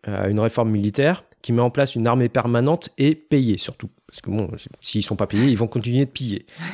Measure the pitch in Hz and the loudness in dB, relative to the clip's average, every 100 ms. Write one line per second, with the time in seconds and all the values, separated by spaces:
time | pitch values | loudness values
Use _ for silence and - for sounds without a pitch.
0 | 104 101 98 107 110 - 113 107 104 139 | -6 -2 0 2 0 2 0 2 0 2
1 | 147 185 - _ - 117 123 143 135 120 | 0 0 -8 _ -2 2 2 2 0 0
2 | 117 123 120 127 117 120 135 170 - - | 2 2 2 0 0 2 2 0 -4 0
3 | 139 156 - 143 120 98 - - 107 _ | 0 0 0 2 2 0 -4 -10 -14 _
4 | _ - - 104 95 - - - - 107 | _ -14 -6 -4 -4 -8 -16 -14 -6 -4
5 | - 101 101 101 135 110 117 120 117 127 | -2 -2 0 2 2 2 0 -2 0 0
6 | 135 - 123 98 - - 170 | 0 -2 -6 -6 -10 -14 -6